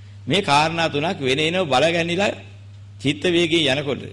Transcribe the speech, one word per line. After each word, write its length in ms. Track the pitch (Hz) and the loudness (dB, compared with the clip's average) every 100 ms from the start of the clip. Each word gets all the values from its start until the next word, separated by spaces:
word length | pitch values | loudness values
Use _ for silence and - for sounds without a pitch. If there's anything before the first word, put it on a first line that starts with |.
| - - | -18 -12
මේ 200 | - 185 | -2 0
කාරණා 480 | 196 143 160 165 160 | 4 4 4 2 0
තුනක් 300 | 143 165 160 | 0 -2 0
වෙන 200 | 131 143 | 0 2
එන 180 | 156 185 | 2 0
බල 220 | 160 127 165 | 2 4 4
ගැනිලා 440 | 170 170 175 208 - - - - - - | 2 0 0 0 -2 -12 -20 -20 -20 -20
චිත්ත 280 | - 135 151 | -4 -2 0
වේගයෙන් 420 | 185 170 165 170 135 | 2 2 2 2 2
යනකොට 340 | 135 139 120 - | 0 -2 -4 -8